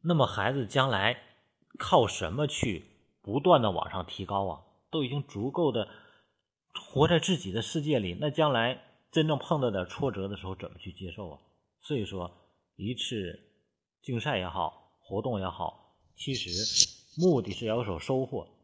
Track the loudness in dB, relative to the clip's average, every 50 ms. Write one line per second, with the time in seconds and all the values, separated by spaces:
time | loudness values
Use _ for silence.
0 | 2 2 4 4 4 4 4 0 0 2 2 0 -2 0 2 2 2 4 2 2
1 | 2 2 0 0 -10 -20 _ _ _ _ _ _ _ _ _ -8 0 6 6 6
2 | 6 6 2 -2 -4 -4 -2 -2 -2 -2 0 -2 0 0 -2 -4 -8 -16 _ _
3 | _ _ _ _ _ -4 -4 2 6 6 6 8 6 4 0 0 -4 -4 -6 -8
4 | -8 -8 -8 -10 -6 -2 -2 -2 -2 -2 -4 -8 -14 _ _ _ _ _ -4 -4
5 | -2 -2 -4 -6 -6 -6 -6 -6 -6 -4 0 0 0 2 2 0 -4 -4 -10 -20
6 | -20 -20 _ _ _ _ _ _ _ _ _ _ _ _ _ -16 -16 -6 4 4
7 | 6 6 6 4 4 2 -2 -2 -2 -4 -4 -4 -4 -2 -2 -2 0 2 0 2
8 | 0 -2 -4 -2 -4 -2 2 2 2 4 4 2 2 0 -2 -6 -12 -20 _ _
9 | _ _ 0 2 2 2 2 -2 0 -2 0 2 2 0 0 0 -4 -4 -4 -2
10 | -2 -2 -2 -4 -6 -6 -6 -8 -8 -10 -10 -8 -10 -14 -14 -14 -16 -16 -14 -12
11 | -12 -12 -10 -12 -12 -14 -14 -18 _ _ _ _ _ _ _ _ -8 -4 -4 -4
12 | -2 -4 -6 -8 -8 -8 -10 -18 _ _ _ _ _ _ _ -8 -6 -6 -4 -4
13 | -6 -4 -4 -4 -4 -6 -8 -12 _ _ _ _ _ _ _ _ _ _ _ _
14 | _ -4 -4 -2 0 0 0 0 -2 -2 -2 -2 -4 -4 -4 -10 _ _ _ _
15 | _ -6 -6 -4 -2 -2 -2 -2 -2 -4 -4 -4 -6 -6 -6 -10 -20 _ _ _
16 | _ _ _ -10 -6 -6 -4 -4 -4 -4 -4 -4 -2 0 4 4 4 4 2 -20
17 | -20 _ -2 2 4 4 4 2 0 -2 -6 -6 -2 -2 -2 -2 -2 -2 -4 -6
18 | -2 -2 -2 -2 -2 -4 -6 -8 -10 -10 _ _